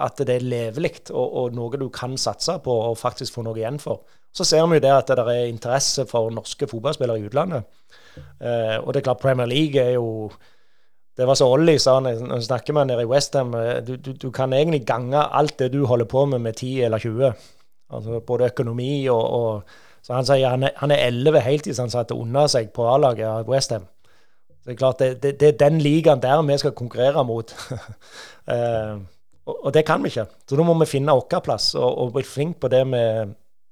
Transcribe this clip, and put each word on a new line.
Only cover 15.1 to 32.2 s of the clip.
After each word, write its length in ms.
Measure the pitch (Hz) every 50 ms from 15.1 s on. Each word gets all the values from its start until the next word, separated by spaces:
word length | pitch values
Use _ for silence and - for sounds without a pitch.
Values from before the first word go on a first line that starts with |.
| 135 147
alt 360 | 147 - - 135 151 147 - -
det 100 | 131 127
du 120 | 127 143 143
holder 220 | 117 123 120 117 107
på 140 | - 131 143
med, 160 | 143 135 123
med 160 | 117 113 110 -
ti 140 | - 127 131 131
eller 160 | 123 113 110 107
tjue. 320 | - 117 110 117 135 131 110 - - - - - - - - - - - 131
Altså 240 | 120 110 113 117 117 101
både 240 | - 123 120 123 123
økonomi 560 | - - 127 117 117 120 123 131 147 143 135 131
og, 140 | 123 113
og, 540 | 113 - - 120 117 113 107 104 - - - - - - - -
så 140 | - - 123
han 100 | 127 127
sier 240 | 123 139 135 131 127
han 160 | 127 131 131
er, 80 | 139 - -
han 100 | 139 147
er 160 | 143 139 127
elleve 340 | 123 120 120 131 156 156 147
heltidsansatte 760 | 104 123 143 147 - - 135 113 123 117 117 120 113 - 120 120
under 320 | 117 113 123 139 151 143
seg 220 | 135 123 113 98 -
på 140 | 123 117 117
A-laget 400 | 127 143 147 131 117 104 110 110
av 180 | 110 113 113 113
West 240 | 127 135 - -
Ham. 140 | 120 104 92 - - - - - - - - - - - - - - - -
Så 60 | 127
det 40 | 123
er 60 | -
klart, 180 | 131 131 127 -
det, 120 | 135 131 131 117
det, 120 | 143 139 143 135
det 80 | 143 151
er 100 | 147 -
den 180 | 147 147 160 160 143
ligaen 380 | 147 147 165 156 165 147 127
der 200 | 120 127 139 156
vi 160 | 160 139 139 139
skal 160 | - 147 -
konkurrere 480 | - 123 117 - 113 123 135 147 160 135
mot. 300 | 123 113 113 113 - -
<laughs> 40 | - - - 127 117 - - 107 - - - - - - - - - -
Eh, 520 | - 123 120 120 120 117 110 110 107 107 104 95 92 - - - - - - - -
og, 60 | - - -
og 80 | 139
det 140 | 139 151 156 -
kan 140 | 156 277 277
vi 60 | -
ikke. 160 | - 123 107 - - - -
Så 120 | - 139
da 80 | 139 170 170
må 60 | 170 160
vi 20 | 156
finne 300 | 151 - 139 139 151 147
vår 240 | 127 - - 165 180
plass 300 | - 156 120 104 - - - 139
og, 60 | 123 127 - -
og 80 | 127 123
bli 100 | 110 131